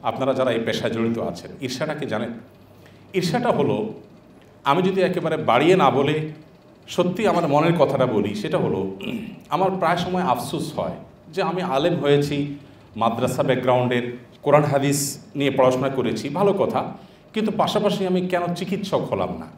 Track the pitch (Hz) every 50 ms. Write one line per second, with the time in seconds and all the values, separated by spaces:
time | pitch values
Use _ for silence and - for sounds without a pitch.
0 | 143 123 110 - 131 135 139 131 131 127 117 113 113 113 107 - - 113 113 113
1 | 113 113 117 110 90 85 85 - - - - - 131 120 - - 160 151 151 147
2 | 139 117 110 110 107 - 117 - - - - - - - - - - - - -
3 | - - - 185 175 170 156 240 - 220 185 147 139 117 104 104 107 - - -
4 | - - - - - - - - - - - - - 131 143 175 180 190 190 190
5 | 180 165 180 180 - 160 156 - 113 117 113 123 147 170 160 - 147 131 120 139
6 | 143 147 156 156 156 156 - - - - - - - - - - - - - -
7 | 175 180 185 - 220 190 165 175 170 147 139 147 156 170 170 170 139 - 147 127
8 | 127 123 113 104 - 104 104 - - - 180 170 127 107 95 92 95 95 95 -
9 | - - - - - - - - - - 143 160 190 185 185 165 170 160 175 170
10 | 175 185 180 185 156 131 123 123 - - - - 165 - - - 90 85 85 -
11 | - - - - - - 151 180 180 160 170 185 175 - 131 139 151 175 170 139
12 | 139 143 143 143 143 143 147 143 143 143 - - - - - - - - - 107
13 | 110 117 117 117 127 120 - 156 139 131 127 - - 127 123 127 123 123 123 120
14 | 120 120 - - - - - - - 139 143 151 151 - 143 139 131 143 143 143
15 | - - - - - - - 139 139 139 135 135 127 131 127 127 139 135 135 131
16 | 113 107 107 107 - 143 147 175 202 202 190 - - - - 156 - - - -
17 | - - - - - - - 220 220 208 - - 165 - - 214 208 202 - -
18 | 196 185 185 185 180 180 180 175 175 175 175 - 190 - 196 185 - - 160 127
19 | - - - 98 90 87 87 80 78 - -